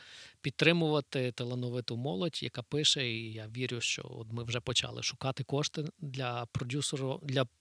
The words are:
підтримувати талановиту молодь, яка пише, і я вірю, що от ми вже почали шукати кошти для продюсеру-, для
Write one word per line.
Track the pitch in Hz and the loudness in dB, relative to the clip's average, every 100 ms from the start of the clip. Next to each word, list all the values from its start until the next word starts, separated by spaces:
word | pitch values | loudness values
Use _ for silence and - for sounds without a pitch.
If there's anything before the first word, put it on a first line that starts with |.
| - - - - | -8 -18 -20 -6
підтримувати | 143 - 160 170 156 151 - 139 127 | -6 4 6 8 6 4 2 0 -2
талановиту | - 120 123 123 123 117 117 | -2 -4 -2 -2 -2 -2 -4
молодь, | 135 185 175 - | -2 0 -2 -2
яка | 120 - | -6 -6
пише, | - 147 151 143 120 | -4 2 4 4 2
і | 113 113 | -2 -6
я | 110 107 | -8 -8
вірю, | 120 127 120 | -4 -2 -2
що | - - - | -2 -2 -4
от | - 110 | -10 -6
ми | 117 | -6
вже | 117 120 | -2 -2
почали | - 123 123 117 | 2 2 2 -2
шукати | - - 131 - | -4 -2 -2 -2
кошти | 127 139 151 - 151 - | 0 0 0 -2 -6 -6
для | 147 131 123 120 120 | -8 -4 -2 -2 -4
продюсеру-, | - 123 143 - 143 135 139 | -4 -2 -2 0 -2 -2 -4
для | 147 131 127 _ | 0 2 2 _